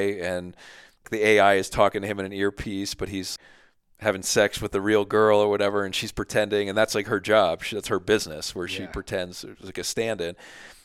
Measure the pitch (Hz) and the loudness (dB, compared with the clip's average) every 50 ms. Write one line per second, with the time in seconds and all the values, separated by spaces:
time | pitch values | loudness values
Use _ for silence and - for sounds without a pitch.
0 | 98 101 101 92 87 90 90 90 90 90 90 - - - - - - _ _ _ | 0 0 -2 -4 -4 -4 -4 -6 -6 -10 -14 -18 -20 -20 -20 -20 -20 _ _ _
1 | - - 113 107 107 107 107 101 98 101 98 95 95 - - - 104 98 - 104 | -10 -6 -2 2 4 6 6 6 6 6 6 4 2 0 2 2 2 2 2 -2
2 | 98 104 101 101 95 95 101 98 98 101 101 - - 113 101 98 98 98 - - | -4 -4 -4 -6 -6 -6 -4 -2 -2 -2 -2 -4 -8 -8 -8 -6 -6 -8 -8 -8
3 | 95 92 98 95 90 - - - _ - - _ _ _ _ _ _ _ _ - | -8 -6 -6 -6 -8 -8 -10 -14 _ -20 -20 _ _ _ _ _ _ _ _ -4
4 | - 107 95 95 92 - - 110 104 101 - - 104 101 - 101 98 107 107 104 | -2 -2 -2 -2 -2 0 2 4 4 2 2 -4 -6 -4 -2 -2 2 2 2 2
5 | 101 98 104 107 110 107 104 104 104 104 101 101 101 101 104 101 98 95 92 - | 2 2 2 4 6 6 6 6 4 4 2 2 2 0 0 0 -2 -2 -4 -6
6 | 113 104 - - 101 - - 117 104 101 104 104 101 98 98 107 110 - - 110 | -6 -6 -6 -6 -6 -2 0 0 0 2 2 0 0 0 2 2 2 2 0 -2
7 | 101 110 113 98 87 107 107 110 98 85 82 - - - 113 101 - - 110 92 | -2 -2 -2 -2 0 4 4 4 4 4 2 -2 -6 -8 -8 -8 -4 -4 -4 -2
8 | 87 - 107 104 - 85 76 78 - - - 95 87 87 - 98 98 90 - 104 | 2 2 2 2 0 -2 -10 -10 -10 -8 -8 -8 -8 -8 -8 -10 -10 -10 -10 -10
9 | 95 - 101 95 90 90 90 - - - 101 - - 95 - 90 87 - - 117 | -8 -6 -4 -4 -4 -6 -10 -14 -16 -16 -18 -18 -16 -12 -10 -8 -8 -6 -4 -4
10 | 113 113 110 92 85 85 87 - - - - - - - - - | -2 -2 -2 -4 -4 -6 -8 -10 -16 -20 -20 -20 -20 -20 -20 -20